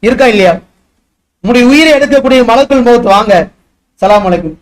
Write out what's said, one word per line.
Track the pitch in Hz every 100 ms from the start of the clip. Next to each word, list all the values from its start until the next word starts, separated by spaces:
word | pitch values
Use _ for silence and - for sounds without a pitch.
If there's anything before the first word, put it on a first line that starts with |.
இருக்கா | 214 247 254
இல்லையா? | 214 185 165 - _ _ _ _ _ _ _
நம்முடைய | 190 240 247
உயிரை | 285 320 285
எடுக்கக்கூடிய | 277 269 262 254
மலக்குல் | 240 233 277 269
மௌத், | 240 240 233
"வாங்க, | 196 214 190 160 _ _ _ _
சலாம் | _ 190 208 190
அலைக்கும் | 175 160 156